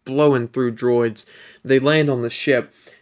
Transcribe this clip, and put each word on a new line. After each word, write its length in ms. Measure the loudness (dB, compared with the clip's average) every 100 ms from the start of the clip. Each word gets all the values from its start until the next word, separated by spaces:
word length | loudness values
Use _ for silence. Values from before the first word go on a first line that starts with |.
blowing 440 | -6 0 2 2 -2
through 280 | -4 -4 -2
droids. 480 | 0 0 0 -4 -12 -18 -20 -12
They 140 | -2 0
land 320 | 2 2 2
on 100 | -2
the 100 | -4
ship. 420 | -4 0 0 -2 _ -20 -20